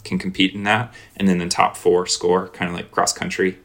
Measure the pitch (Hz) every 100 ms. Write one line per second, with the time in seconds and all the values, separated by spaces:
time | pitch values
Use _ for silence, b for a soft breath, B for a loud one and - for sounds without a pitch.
0 | - 92 92 - 95 101 101 107 117 B
1 | B B 98 87 87 - 95 - 87 90
2 | 90 - 90 92 92 - 90 87 - -
3 | - - 90 - 95 -